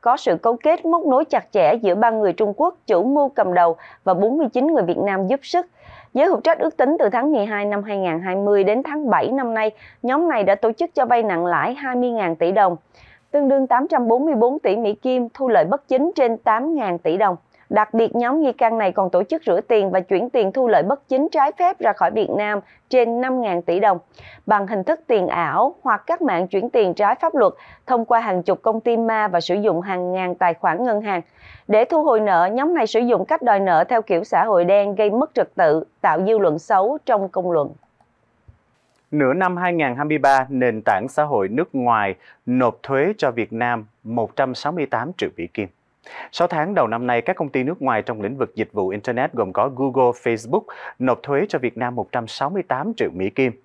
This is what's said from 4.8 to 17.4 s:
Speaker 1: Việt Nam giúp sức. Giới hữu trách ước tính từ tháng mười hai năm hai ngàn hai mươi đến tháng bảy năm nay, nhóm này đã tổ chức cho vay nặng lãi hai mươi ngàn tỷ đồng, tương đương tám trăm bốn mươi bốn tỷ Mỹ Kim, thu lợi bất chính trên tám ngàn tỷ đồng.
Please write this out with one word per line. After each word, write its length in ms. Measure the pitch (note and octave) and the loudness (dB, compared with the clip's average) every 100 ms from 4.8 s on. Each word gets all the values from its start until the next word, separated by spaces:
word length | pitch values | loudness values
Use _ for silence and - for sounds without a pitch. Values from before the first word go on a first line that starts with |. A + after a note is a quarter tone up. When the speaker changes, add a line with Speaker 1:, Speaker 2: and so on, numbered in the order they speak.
Speaker 1:
Việt 160 | F3 F3 | 0 0
Nam 280 | G3 F#3+ F#3+ | -2 -2 -2
giúp 140 | C4+ | -4
sức. 240 | - E4+ F4+ _ - - - | -2 -2 -4 _ -20 -20 -8
Giới 120 | A#3+ E4 | 0 2
hữu 140 | D#4 | 2
trách 180 | C#4 E4 | 2 0
ước 180 | D#4+ - | 0 0
tính 200 | C4+ D#4+ | 0 2
từ 100 | C#4 | 0
tháng 240 | - C#4 | 0 0
mười 140 | C#4+ G#3 | 0 0
hai 180 | G#3 | -2
năm 180 | G3+ G3+ | -4 -4
hai 160 | G3+ G3+ | -4 -4
ngàn 220 | F#3 D#3+ | -2 -4
hai 160 | F#3 F#3 | -4 -4
mươi 280 | G3+ G3+ | 2 2
đến 180 | G3 A3 | 2 0
tháng 280 | C4+ D4 C#4+ | -2 -6 0
bảy 200 | F3+ C3 | 0 0
năm 220 | C4 B3+ | -4 -4
nay, 160 | A3+ G#3+ G#3+ - - | -2 -4 -6 -20 -10
nhóm 260 | A#3+ C4+ E4+ | -4 0 0
này 160 | B3+ | 0
đã 100 | G3 | 0
tổ 180 | F#3+ G#3+ | 2 0
chức 180 | A3+ E4+ | -2 -4
cho 120 | - B3 | -2 2
vay 160 | A#3+ | 2
nặng 240 | A3 E3+ F3 | 2 -2 0
lãi 280 | E3 D#3+ | 0 -2
hai 220 | C4 C#4 B3 | -4 -6 -4
mươi 140 | B3 | -2
ngàn 260 | A#3 F#3 E3 | -2 -4 -2
tỷ 160 | E3+ | 0
đồng, 240 | G3 G3 E3+ _ _ - - _ | 2 2 0 _ _ -20 -20 _
tương 180 | C#4+ C#4 | 0 2
đương 180 | C#4 C4+ | 2 2
tám 220 | B3 D4+ | 0 2
trăm 200 | D4+ A#3+ | 0 2
bốn 160 | A#3 | 2
mươi 100 | D4+ | 2
bốn 240 | C4+ A#3 D4 | 2 2 0
tỷ 180 | - G3+ | -2 0
Mỹ 180 | A3+ | -2
Kim, 340 | G#3+ C4 B3+ A#3 | -2 -2 -2 -4
thu 140 | - C4 | -4 2
lợi 160 | G#3+ | 2
bất 240 | D#3+ C#4 _ | 2 -2 _
chính 220 | B3+ D#4 | 0 0
trên 220 | G4 B3 A3+ | 0 0 0
tám 380 | - A3 C#4 | 0 0 0
ngàn 240 | D#4+ G#3+ F3 | -2 -2 -2
tỷ 180 | E3+ E3+ | -2 0
đồng. 200 | G#3+ F3+ | 0 0